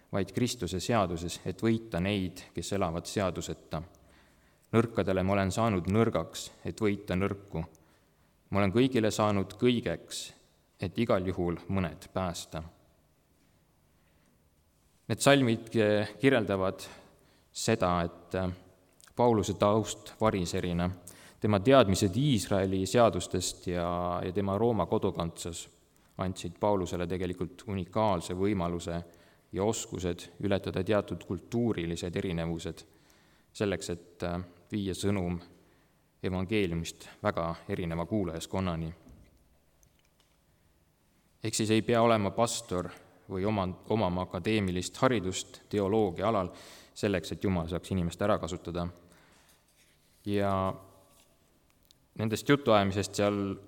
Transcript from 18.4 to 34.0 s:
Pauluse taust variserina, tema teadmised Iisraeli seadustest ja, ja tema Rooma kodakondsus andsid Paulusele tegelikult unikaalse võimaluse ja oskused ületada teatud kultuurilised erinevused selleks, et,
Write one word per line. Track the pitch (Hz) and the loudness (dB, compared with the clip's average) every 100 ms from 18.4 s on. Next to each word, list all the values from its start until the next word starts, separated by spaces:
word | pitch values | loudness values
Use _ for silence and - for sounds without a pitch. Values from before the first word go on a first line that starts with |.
| 92 92 - _ _ _ - - | -2 -4 -14 _ _ _ -8 2
Pauluse | 123 110 92 | 4 4 2
taust | 90 104 110 101 - - - | 2 4 4 0 -6 -10 0
variserina, | 110 101 87 95 90 87 87 98 - - - - | 2 2 -2 -2 -2 0 0 -4 -14 -20 -20 -4
tema | 107 101 | 2 4
teadmised | 113 135 101 92 101 107 | 8 8 8 4 2 2
Iisraeli | 147 123 - 98 95 95 95 | 2 2 2 0 2 0 2
seadustest | 120 113 90 - 92 - - 92 | 4 4 4 -2 -4 -4 -6 -6
ja, | 87 85 87 87 90 | -4 -2 -2 -2 -2
ja | 95 | -2
tema | 92 98 98 | -2 0 2
Rooma | 117 107 85 | 2 2 0
kodakondsus | 110 98 87 85 - 87 85 - _ _ _ _ - | 0 0 -2 -4 -6 -10 -10 -14 _ _ _ _ -6
andsid | 92 92 87 - | -6 -6 -10 -2
Paulusele | 104 101 87 90 87 | 2 2 0 -2 -2
tegelikult | 92 90 90 85 - - | -2 -4 -4 -6 -8 -8
unikaalse | 98 87 110 110 87 - | -6 -4 0 0 0 -2
võimaluse | 90 98 98 87 87 87 85 - - - _ _ | -2 0 0 -2 -4 -6 -8 -8 -18 -20 _ _
ja | 90 | -2
oskused | 104 113 - 95 90 85 - - | -2 -2 -6 -6 -4 -4 -10 -6
ületada | 98 95 - 95 | -2 -2 -2 -2
teatud | 95 104 - 87 | 0 0 0 -6
kultuurilised | - 87 - 120 120 87 82 85 90 98 | -6 -8 -4 -2 0 0 -2 -4 -4 -4
erinevused | 98 82 82 82 82 78 - _ _ _ _ _ _ | -2 -2 -4 -4 -8 -12 -16 _ _ _ _ _ _
selleks, | - 104 87 - | -4 -2 -2 -4
et, | 87 | -8